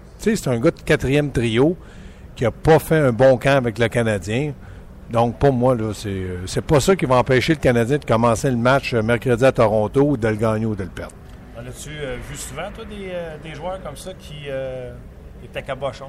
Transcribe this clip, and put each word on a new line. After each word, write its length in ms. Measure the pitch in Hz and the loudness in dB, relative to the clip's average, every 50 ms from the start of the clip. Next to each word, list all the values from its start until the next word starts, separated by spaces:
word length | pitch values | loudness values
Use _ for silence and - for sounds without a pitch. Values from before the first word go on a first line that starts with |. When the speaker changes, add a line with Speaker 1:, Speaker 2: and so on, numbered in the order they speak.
| - - - - | -20 -20 -16 -6
Speaker 1:
sais, 180 | - 208 226 | -2 -2 -2
c'est 140 | - - 143 | 0 0 -2
un 80 | 123 117 | 0 2
gars 120 | 120 165 | 2 0
de 100 | - - | 0 0
quatrième 480 | - - 156 143 135 127 139 147 147 143 | 0 0 0 2 2 2 2 2 0 0
trio 480 | - 135 117 117 110 117 139 160 180 - - - - - - - - - - - - | 0 -2 0 2 2 4 4 2 2 -2 -8 -18 -18 -18 -18 -18 -18 -20 -20 -16 -6
qui 100 | - 123 | -2 -2
a 60 | 110 | -2
pas 280 | - - - 151 160 - | -2 0 4 6 6 6
fait 180 | - - 165 156 | 4 2 2 4
un 140 | 147 131 | 4 4
bon 260 | 117 107 131 135 131 113 | 4 6 6 6 6 6
camp 200 | - 139 139 139 | 4 2 2 4
avec 200 | 123 120 101 120 | 2 0 0 0
le 120 | 117 110 | 0 0
Canadien. 640 | - 123 117 113 107 98 85 101 110 127 151 147 139 - - - - - - - - - - - | 2 2 0 2 0 -2 -2 -2 -2 -2 -2 -4 -6 -10 -14 -18 -18 -18 -18 -20 -20 -20 -12 -4
Donc, 260 | 113 117 120 120 110 - | 0 2 2 2 2 2
pour 160 | 143 143 135 | 2 2 4
moi, 220 | 120 120 131 127 | 4 4 2 2
là, 160 | 113 110 110 101 | 2 0 -4 -6
c'est, 160 | - - 104 | -6 -6 -6
euh, 280 | 98 95 92 92 90 90 92 92 | -6 -6 -6 -6 -8 -8 -8 -6
c'est 160 | - 120 98 | -6 -4 0
pas 160 | - 156 139 | 2 2 4
ça 160 | 123 190 196 | 4 4 2
qui 100 | 170 - | 2 2
va 120 | 127 127 123 | 2 2 4
empêcher 360 | 113 - 131 123 - - 165 | 4 4 2 2 4 2 0
le 60 | 143 | 2
Canadien 400 | - 135 123 117 117 110 143 147 | 2 2 2 2 2 2 0 -2
de 60 | - | 0
commencer 440 | - 117 110 117 120 113 - - 139 | 2 2 4 4 4 2 2 0 0
le 80 | 123 117 | 0 2
match, 380 | 117 127 135 139 - - 131 | 2 2 2 2 2 0 -2
euh, 80 | 117 107 | 0 0
mercredi 420 | 113 120 113 - 131 120 107 131 | 2 0 0 2 2 2 4 4
à 60 | 131 | 4
Toronto 500 | 127 - 117 107 110 110 107 101 - 135 | 6 6 4 4 4 2 0 2 2 2
ou 160 | 143 147 143 110 | 2 2 2 0
de 100 | 110 110 | 0 0
le 80 | 107 | 0
gagner 300 | 104 113 110 110 107 113 | 0 0 0 0 0 -2
ou 80 | 110 107 | -2 -4
de 80 | 95 | -4
le 80 | 95 85 | -6 -8
perdre. 240 | - - 85 76 - - - - - - - - - | -10 -10 -10 -12 -12 -16 -20 -20 -20 -20 -18 -18 -16
Speaker 2:
En 40 | 117 | -16
as-tu, 320 | 120 123 127 - - 147 | -14 -14 -14 -14 -14 -14
euh, 240 | 151 151 147 131 123 120 113 110 | -12 -10 -8 -8 -8 -8 -10 -12
vu 80 | 143 | -12
souvent, 360 | 139 - - 131 147 175 208 202 | -12 -12 -12 -10 -10 -10 -10 -10
toi, 120 | 220 226 | -12 -14
des, 240 | 208 208 202 196 185 | -14 -12 -12 -10 -10
euh, 240 | 180 175 170 165 156 147 143 | -8 -8 -8 -10 -12 -12 -14
des 100 | 160 151 | -14 -12
joueurs 260 | 135 160 180 185 185 - | -10 -10 -8 -10 -10 -10
comme 140 | 156 139 - | -12 -14 -14
ça 160 | - 175 147 131 | -14 -14 -16 -16
qui, 160 | - - 151 147 147 139 | -16 -16 -16 -14 -12 -8
euh, 440 | 135 135 135 131 127 127 127 123 120 117 - - - - - - - - 120 | -8 -8 -6 -8 -8 -10 -12 -12 -14 -16 -18 -18 -18 -18 -18 -18 -18 -18 -18
étaient 180 | 117 - 139 | -14 -12 -10
cabochons, 440 | 123 - 135 127 143 135 123 - 139 | -8 -8 -8 -6 -6 -8 -8 -8 -12